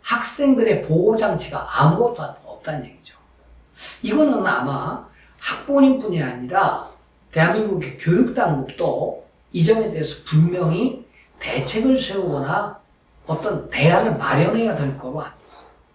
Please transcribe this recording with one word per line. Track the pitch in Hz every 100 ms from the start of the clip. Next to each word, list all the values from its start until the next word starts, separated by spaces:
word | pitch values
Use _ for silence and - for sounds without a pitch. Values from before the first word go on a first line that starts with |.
학생들의 | - - - - 277 240 220 196
보호장치가 | - 165 208 220 208 160 - 123 - -
아무것도 | 151 - 240 - - - -
없다는 | - - 123 -
얘기죠. | - - - _ _ _ - _ - - -
이거는 | 202 302 294 226 190
아마 | - - 135 143 - - _ _ _
학부모님뿐이 | - - - 277 269 - 208 165
아니라 | 135 123 123 - - - - - _ _ _
대한민국의 | 160 170 220 214 165 135 -
교육당국도 | 160 185 247 - 180 139 - - 123 - - - - _ _
이 | 175
점에 | 165 220 220
대해서 | 160 147 - -
분명히 | 156 170 180 165 165 - - - _ _ -
대책을 | - - 135 214 262 262
세우거나 | - 196 180 139 139 - - - _ _ _ _ -
어떤 | 160 214 160 -
대안을 | 127 151 - - -
마련해야 | - 131 180 226 226 -
될 | 135 135
거로 | 127 151
압니다. | - - _ - - _ _